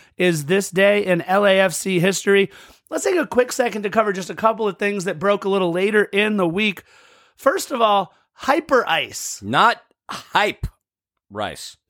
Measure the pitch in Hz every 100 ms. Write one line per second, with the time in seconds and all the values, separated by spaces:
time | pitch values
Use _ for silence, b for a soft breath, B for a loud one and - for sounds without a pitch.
0 | B - 180 160 147 196 196 175 202 208
1 | 190 170 165 196 202 190 190 - 196 180
2 | 185 185 202 196 190 B B B - 311
3 | 392 359 240 240 247 - 240 214 202 214
4 | 208 190 185 165 220 220 214 - 202 202
5 | 180 160 196 202 196 196 175 175 202 214
6 | 196 202 214 208 170 180 214 175 b b
7 | b b b _ 269 359 - 262 220 202
8 | 180 b b - - 311 330 254 - 160
9 | - - - - 101 143 220 220 _ _
10 | - - - - - - - _ _ _
11 | _ _ _ 101 98 71 - -